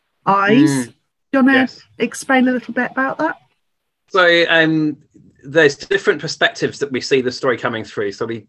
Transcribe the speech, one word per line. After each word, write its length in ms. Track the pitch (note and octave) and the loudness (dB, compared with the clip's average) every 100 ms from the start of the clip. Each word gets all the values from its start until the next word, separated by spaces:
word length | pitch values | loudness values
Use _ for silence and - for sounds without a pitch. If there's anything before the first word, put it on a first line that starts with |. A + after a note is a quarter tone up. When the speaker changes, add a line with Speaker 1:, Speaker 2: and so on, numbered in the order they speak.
| _ _ - | _ _ -2
Speaker 1:
eyes. 440 | G3 G3+ G#3 D#3 | 0 4 4 4
Speaker 2:
Mm. 160 | - A#2+ | 2 -4
Speaker 1:
Do 60 | - _ _ _ C#4 | -12 _ _ _ 2
you 20 | C4 | 4
wanna 80 | |
Speaker 2:
Yes. 280 | C4 C4 - _ - | 2 0 -6 _ -6
Speaker 1:
explain 480 | A#3+ - - C4 B3+ | -6 -6 -2 0 2
a 20 | |
little 220 | B3 A#3+ | -2 -6
bit 180 | A#3+ A#3+ | -6 -6
about 260 | - B3+ - | -4 -6 -4
that? 180 | D#4 - _ _ _ _ _ _ _ | -6 -6 _ _ _ _ _ _ _
Speaker 2:
So, 360 | F#3+ F3 E3+ E3 | 2 4 4 4
um, 480 | E3 D#3+ D#3+ D3+ D3+ _ _ _ _ | 2 2 0 -2 -4 _ _ _ _
there's 320 | C#3+ D3+ D3 - | -2 4 4 2
different 420 | - G4 - D#3 | -4 -2 0 -2
perspectives 600 | D3 - E3+ - C3 - | -6 -4 -4 -2 -6 -4
that 120 | C#3 | -6
we 80 | B2 | -6
see 220 | - C3+ | 0 0
the 100 | B2 | 0
story 260 | B2 C3+ A#2 | -2 -2 -2
coming 260 | B2 A2+ G2+ | -4 -6 -8
through. 260 | - G2+ | -6 -6
So 140 | - A2+ | -6 -8
we, 200 | A#2 | -8